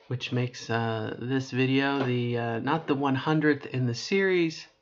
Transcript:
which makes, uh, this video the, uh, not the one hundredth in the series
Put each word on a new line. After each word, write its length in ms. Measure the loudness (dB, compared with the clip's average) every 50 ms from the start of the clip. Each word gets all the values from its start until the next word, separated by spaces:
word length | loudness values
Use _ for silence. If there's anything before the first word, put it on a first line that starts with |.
| -10 -6
which 260 | -6 -6 -4 -2 -2
makes, 360 | -2 -2 -2 -4 -8 -6 -2
uh, 460 | -2 0 0 0 -2 -2 -4 -6 -6 -6
this 300 | -4 -2 -2 -2 -2 -2
video 520 | 0 0 2 2 4 2 2 2 2 0 0
the, 340 | 0 0 0 0 0 0 -2
uh, 220 | -2 -2 -2 -2
not 260 | 0 0 0 0 0
the 100 | 0 0
one 200 | 2 2 2 0
hundredth 520 | 0 2 2 2 4 4 4 2 2 -2 -6
in 180 | -2 0 0
the 100 | 0 0
series 720 | -2 -2 0 2 2 4 4 4 2 2 0 -2 -6 -12 -18 _ _